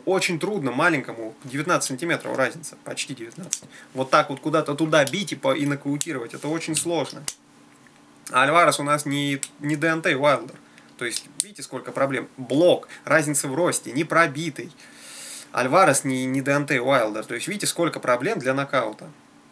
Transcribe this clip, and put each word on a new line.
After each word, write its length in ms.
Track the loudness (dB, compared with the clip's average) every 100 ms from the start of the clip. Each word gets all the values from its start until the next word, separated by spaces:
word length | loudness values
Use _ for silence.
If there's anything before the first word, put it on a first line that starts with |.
| 0
очень 340 | 2 2 0
трудно 320 | -2 -2 -2
маленькому, 640 | 2 2 2 -2 -8 -12 -12 -8
девятнадцать 420 | -4 0 2 0
сантиметров 500 | -4 -2 -2 -2 0
разница, 400 | 0 -2 -12 -14
почти 320 | -10 -8 -8 -10
девятнадцать. 480 | -12 -14 -8 -8 -8 -20 -10 -6
Вот 160 | 2
так 180 | 4 2
вот 100 | -2
куда-то 360 | -2 0 0 -2
туда 280 | 2 4
бить 280 | 4 0 -6
и 40 | -2
по-, 200 | 0 0
и 100 | 0
нокаутировать — 680 | -2 -2 -2 -2 -6 -8 -8
это 120 | -6
очень 280 | -4 -2 -4
сложно. 480 | -2 -2 -2 -6 -8 -10 _ -20 -20 -20 -20 -20 -20 -20 -2
А 140 | 2
Альварес 360 | 4 6 6 4
у 40 |
нас 220 | 2 0 0
не, 340 | -2 -2 -2 -6 -6
не 160 | -4 0
Д 120 | 0
Н 140 | 0
Т 120 | 0 4
Уайлдер. 400 | 4 4 0 -16 -20 -20 -20 -8
То 80 | -6
есть, 200 | -6 -4 -4
видите, 220 | -4 -8
сколько 280 | -10 -10 -6
проблем. 380 | 0 0 0 -6 -10
Блок, 500 | 0 4 6 6 0 -10
разница 440 | 2 2 2 0 -2
в 80 | 0
росте, 360 | 0 0 -4
не 120 | -4
пробитый. 680 | 0 2 2 0 -8 -8 -12 -16 -20 -20 -18 -16 -14 -16 -6
Альварес 520 | -2 2 6 6 4
не, 220 | 0 -2 -2
не 160 | -2
Д 100 | 0
Н 160 | 0 0
Т 120 | 0
Уайлдер. 460 | 2 2 2 -2 -6
То 80 |
есть, 140 | -6 -6
видите, 180 | -4 -2
сколько 340 | 0 -2 0
проблем 380 | 0 0 0 -2
для 160 | 0
нокаута. 560 | -2 0 0 -2 -6 -16 -20 -20 -20 -20